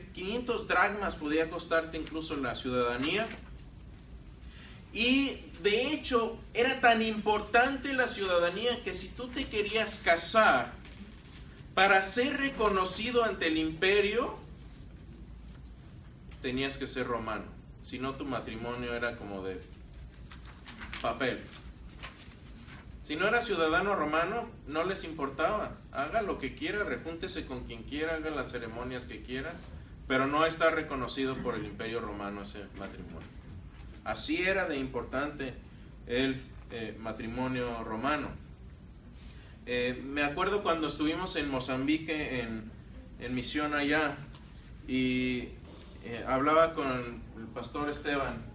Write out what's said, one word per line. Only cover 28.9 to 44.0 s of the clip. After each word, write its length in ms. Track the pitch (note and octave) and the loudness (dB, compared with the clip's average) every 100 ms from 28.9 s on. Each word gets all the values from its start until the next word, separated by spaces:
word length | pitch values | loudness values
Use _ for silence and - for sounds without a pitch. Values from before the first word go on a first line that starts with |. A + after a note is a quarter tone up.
| B2+ | -6
que 180 | - G#2 | -8 -10
quiera, 320 | - C3 D3+ E3+ - - - - - | -6 -6 -4 -8 -12 -14 -14 -14 2
pero 200 | C3 C3+ | 4 6
no 180 | D3 D#3+ | 6 4
está 240 | D#3+ E3 | 6 4
reconocido 680 | D#3 D3+ C3+ A#2+ C#3 C3 B2+ | 4 0 -2 -2 0 0 0
por 120 | B2 A2+ | -2 -2
el 100 | G#2 | -4
imperio 340 | G2+ A2+ A2+ | -6 -4 -2
romano 440 | A2 G#2 G2+ G2+ | -4 -4 -4 -6
ese 200 | G2 G#2 G2 - | -8 -10 -12 -10
matrimonio. 500 | G2 - - - - - - - - - - - - | -10 -10 -12 -12 -12 -14 -12 -12 -12 -14 -14 -8 -4
Así 360 | - - F3 | -2 0 2
era 240 | F#3 G3 D#3+ | 4 4 2
de 120 | C#3+ | 0
importante 800 | C3 A#2+ G#2+ C3+ D3 C#3+ C3+ - - - - - - | 0 -2 -2 -2 -2 -2 -6 -6 -14 -16 -16 -14 -2
el, 340 | B2 C3+ C3 - - - | 2 2 0 -6 -14 -10
eh, 240 | A#2 A2 G#2+ | -8 -6 -6
matrimonio 840 | A2 A2 A2+ A#2+ B2+ B2+ B2 A2+ | -6 -6 -4 -2 0 0 -2 -4
romano. 600 | A2+ A2+ C3+ D3 G#2 - - - - - - - - - - - - - A#2+ | -4 -2 0 0 -2 -8 -14 -16 -16 -16 -18 -18 -18 -16 -16 -16 -16 -14 -2
Eh, 360 | B2 B2 B2 | 0 2 0
me 200 | C3 D3 | -4 0
acuerdo 380 | C#3+ D3 F#3 G3+ | 0 2 2 4
cuando 240 | F3 E3 D#3 | 4 2 2
estuvimos 480 | - D#3 E3+ F#3 D#3+ | 2 2 2 0 0
en 140 | D3 | 0
Mozambique, 920 | C3 C3 C3 C#3 D#3 D#3 D#3 C3 B2+ | 0 0 0 2 2 2 -2 0 -2
en, 300 | A2+ A2 A2 - - - - - | -2 -4 -8 -12 -14 -14 -14 -10
en 140 | B2 B2+ | -4 -2
misión 380 | A#2+ D3+ D3+ | 0 0 2
allá, 420 | D3 C#3+ D3+ | 2 4 4